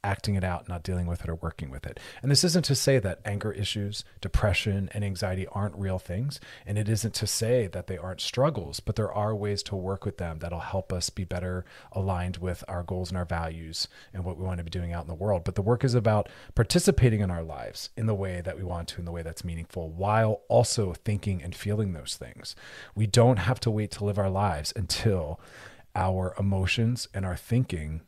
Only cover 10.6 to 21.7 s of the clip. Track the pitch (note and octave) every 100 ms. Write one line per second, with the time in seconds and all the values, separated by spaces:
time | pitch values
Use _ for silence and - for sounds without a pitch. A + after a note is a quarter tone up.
10.6 | - F#2+ - F2+ - - F2+ F2+ F2+ F2+
11.6 | F2 - - - F#2+ F#2 F2+ F2 F#2 F2
12.6 | - F#2 E2+ F#2 F2+ F#2 F2 E2+ E2 D#2+
13.6 | D#2+ D#2+ - - - F#2+ F2+ E2 F#2 F2+
14.6 | E2+ F#2 E2+ E2+ E2 D#2+ G2+ F#2+ E2 F2+
15.6 | G2 A#2+ C3+ A#2+ A2 G#2+ - - - -
16.6 | A2+ F3 F#3 E3 B2 G#2+ G2 F2 E2 D2
17.6 | A1 - - - A2 G2+ F#2+ F2+ E2+ E2
18.6 | F#2 E2+ E2+ - E2+ E2+ D#2+ D#2+ F2 E2
19.6 | E2 - D#2+ E2 G2 G#2+ A2 G#2+ - A#2
20.6 | A#2+ - G2 E2+ - G#2 - F#2 D#2+ E2+
21.6 | G#2